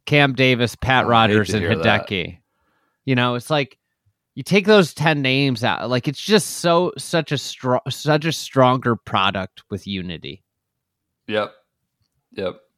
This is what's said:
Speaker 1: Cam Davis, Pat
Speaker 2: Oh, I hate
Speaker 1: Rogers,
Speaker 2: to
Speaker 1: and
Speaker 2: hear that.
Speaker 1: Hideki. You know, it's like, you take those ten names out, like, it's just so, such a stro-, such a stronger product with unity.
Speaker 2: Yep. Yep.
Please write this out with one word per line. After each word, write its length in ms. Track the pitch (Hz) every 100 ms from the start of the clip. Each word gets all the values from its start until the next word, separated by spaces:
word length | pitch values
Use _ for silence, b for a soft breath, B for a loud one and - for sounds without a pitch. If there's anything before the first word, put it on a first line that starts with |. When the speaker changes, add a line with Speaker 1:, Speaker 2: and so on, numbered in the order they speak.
| -
Speaker 1:
Cam 280 | 147 143
Davis, 420 | 131 131 120 120 -
Pat 300 | 131 127 110
Speaker 2:
Oh, 40 |
I 180 | 113 113
hate 60 |
Speaker 1:
Rogers, 140 | 107 95
Speaker 2:
to 80 | 107
Speaker 1:
and 80 | 85
Speaker 2:
hear 100 | -
that. 300 | 110 104 -
Speaker 1:
Hideki. 320 | 95 85 87 _ _ _ _ _ _ 139
You 100 | 123
know, 200 | 123 123
it's 140 | -
like, 280 | 151 135 _ _ _ _ _ _ 143
you 80 |
take 220 | - 196 196
those 280 | 208 156
ten 280 | - 160 147
names 420 | 131 135 139 110
out, 260 | 117 85 113
like, 180 | 127 151
it's 140 | -
just 360 | - 208 - -
so, 340 | 175 170 180 -
such 340 | - 170 147
a 40 | 143
stro-, 440 | - - 127 123 131
such 340 | - 147 156 160
a 60 |
stronger 640 | - - 135 127 127 120 110
product 680 | - 104 98 98 95 - -
with 180 | 98 98
unity. 560 | 95 90 80 69 80 _ _ _ _ _ _ _ _ -
Speaker 2:
Yep. 240 | 107 101 - _ _ _ _ _ _ _
Yep. 260 | - 92 - _